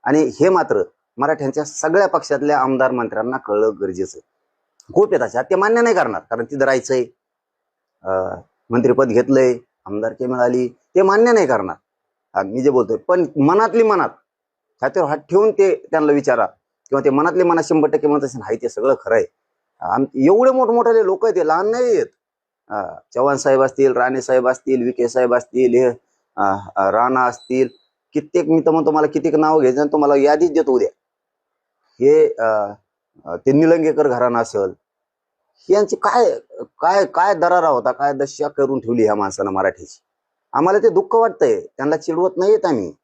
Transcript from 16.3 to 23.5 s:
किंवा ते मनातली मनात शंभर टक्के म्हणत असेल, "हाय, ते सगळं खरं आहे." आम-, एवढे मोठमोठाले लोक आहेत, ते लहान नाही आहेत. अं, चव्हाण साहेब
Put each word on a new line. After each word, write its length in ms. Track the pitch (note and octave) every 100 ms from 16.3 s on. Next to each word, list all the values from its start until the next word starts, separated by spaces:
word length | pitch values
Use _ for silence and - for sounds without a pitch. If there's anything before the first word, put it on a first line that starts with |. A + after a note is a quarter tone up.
| A#2+ G2+ _ _ _ _
किंवा 160 | C#3
ते 60 | C3+
मनातली 320 | C#3 E3 F3+
मनात 200 | F3 E3+
शंभर 260 | D3+ D#3 D3+
टक्के 180 | D3+ D3+
म्हणत 180 | D3
असेल, 180 | C3+ B2+
"हाय, 140 | G#2 A2+
ते 120 | A#2+
सगळं 260 | - B2
खरं 200 | C3 G2
आहे." 100 | A2 F2+ _ _ _ _ _
आम-, 240 | E2 A2 C3+
एवढे 360 | C3 C#3 G3+ C4
मोठमोठाले 540 | C4 A#3 A#3+ A#3 A3+
लोक 200 | F#3+ F#3+
आहेत, 100 | A3+
ते 120 | F#3 D#3
लहान 220 | D#3+ G#3
नाही 160 | A#3+
आहेत. 220 | B3 G3 A#2 _ _ _ _ _ _
अं, 240 | G#2+ F2+ D#2+ _
चव्हाण 220 | A#2+ C3+ C3+
साहेब 260 | C#3+